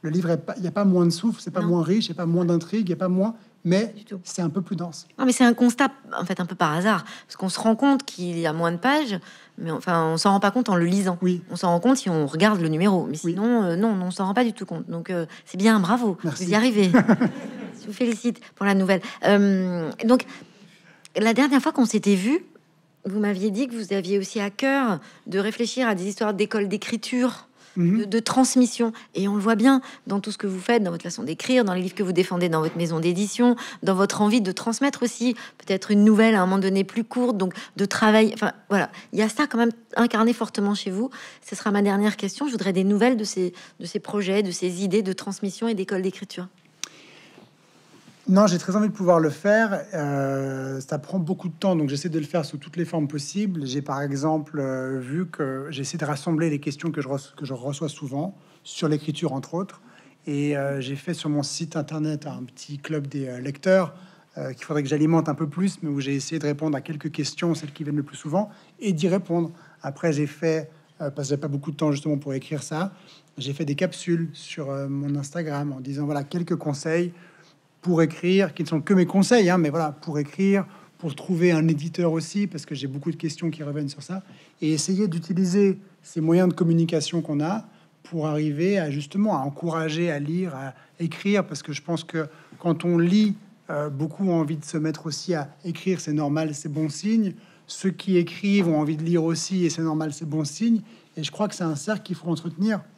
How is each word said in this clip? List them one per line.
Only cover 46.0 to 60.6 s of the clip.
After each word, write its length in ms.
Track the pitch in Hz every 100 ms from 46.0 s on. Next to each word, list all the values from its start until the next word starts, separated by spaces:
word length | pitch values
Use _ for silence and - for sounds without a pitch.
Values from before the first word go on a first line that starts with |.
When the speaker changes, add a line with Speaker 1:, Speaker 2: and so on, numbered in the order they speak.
Speaker 2:
d'écriture. 460 | 190 - 196 - 185 _ _ _ - - - - - - - _ _ _ _ - - _ -
Speaker 1:
Non, 180 | 185 208
j'ai 100 | 170
très 200 | - 196
envie 100 | 214
de 60 |
pouvoir 260 | - 180 170
le 120 | 160
faire. 520 | 139 202 214 220 190 -
Euh, 840 | 165 143 143 139 139 135 135 131 135
ça 160 | 131 151
prend 180 | - 185
beaucoup 300 | 160 185 180
de 60 |
temps, 200 | - 196
donc 140 | 170 147
j'essaie 200 | 143 175
de 120 | 160
le 40 |
faire 200 | 147 175
sous 120 | 147 143
toutes 200 | - 170
les 80 |
formes 240 | 165 160 143
possibles. 580 | 151 143 202 208 170 135
J'ai 160 | 135
par 180 | 143 139
exemple, 600 | 143 139 156 160 147 151
euh, 400 | 135 131 131 131
vu 260 | 123 151 180
que 400 | - 139 131 143
j'essaie 280 | 139 135 170
de 60 |
rassembler 440 | 151 143 - 156 165
les 120 | 147
questions 320 | 147 143 165
que 80 | 151
je 80 | 135
reço-, 260 | 139 - -
que 80 |
je 80 | 139
reçois 360 | 127 127 139 156
souvent, 480 | - 143 139 175 - _ _
sur 240 | - - 160
l'écriture 460 | 151 151 143 135
entre 220 | 131 -
autres. 280 | 165 196 - - - - _ -
Et, 280 | 143 147
euh, 240 | 143